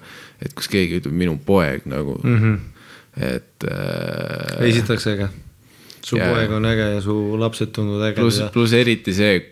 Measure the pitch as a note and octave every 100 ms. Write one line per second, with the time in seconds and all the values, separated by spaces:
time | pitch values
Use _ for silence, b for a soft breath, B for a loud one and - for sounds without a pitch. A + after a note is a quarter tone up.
0 | B B B B - - - G2+ F2 F2
1 | - E2 F2+ D2 - G2 D#2 C2+ - C2+
2 | C#2 C2+ B2 A2+ A2 G2+ B B B B
3 | B - C2 - - - - - - -
4 | E2+ E2 E2 D#2+ - - A#2+ A#2 A2 G#2+
5 | A2 G2+ G2 - - - B B B B
6 | - A#2 F#2 A#2 G#2+ G#2+ A2 A2 G#2+ G#2
7 | G2+ G#2+ G#2 A2 A2+ A2+ A2 - G#2 G#2
8 | G#2+ G#2 A#2 G#2+ G#2+ A#2 A#2 A#2 A#2+ A2+
9 | - F#2+ G#2+ F#2 -